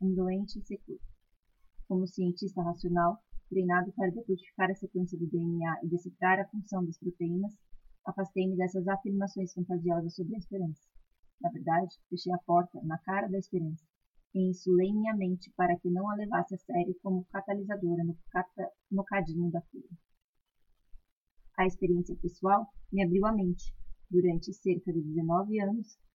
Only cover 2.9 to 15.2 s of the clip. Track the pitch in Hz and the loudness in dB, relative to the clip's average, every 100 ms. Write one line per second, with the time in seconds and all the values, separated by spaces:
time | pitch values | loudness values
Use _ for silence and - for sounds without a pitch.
2.9 | 175 175 - _ - - 185 180 180 185 | 4 4 2 _ -10 -2 0 4 2 2
3.9 | - 185 233 - 180 - - 185 190 185 | 0 -2 0 -2 -4 -4 -2 0 0 -4
4.9 | 180 180 165 165 170 170 170 165 170 170 | -2 -2 -2 -2 0 0 0 -2 -2 -2
5.9 | 175 180 - 185 190 196 214 - 185 170 | -2 -4 0 2 4 0 -6 -4 -2 -2
6.9 | - 175 175 170 180 208 - _ - - | -4 -6 -4 -2 0 -2 -8 _ -20 -20
7.9 | - - 196 190 190 190 180 185 190 180 | -14 -8 -4 -2 0 0 2 0 0 0
8.9 | 196 202 196 196 190 180 180 180 175 170 | 0 2 0 0 -2 -4 -4 -2 0 2
9.9 | 170 165 185 170 220 - 196 165 151 _ | 0 0 -4 -4 -6 -6 -4 -4 -6 _
10.9 | - _ _ _ - 170 - 165 170 180 | -20 _ _ _ -6 -6 -4 0 0 0
11.9 | - - 180 180 180 - 175 175 - 156 | -6 -10 -6 -4 -2 4 4 4 -2 -6
12.9 | 165 - 196 202 196 - 180 160 160 _ | -6 -2 -2 0 -2 -2 -2 -2 -6 _
13.9 | _ _ _ _ 190 185 180 185 180 190 | _ _ _ _ 0 0 0 4 4 4
14.9 | 214 220 214 | 2 0 0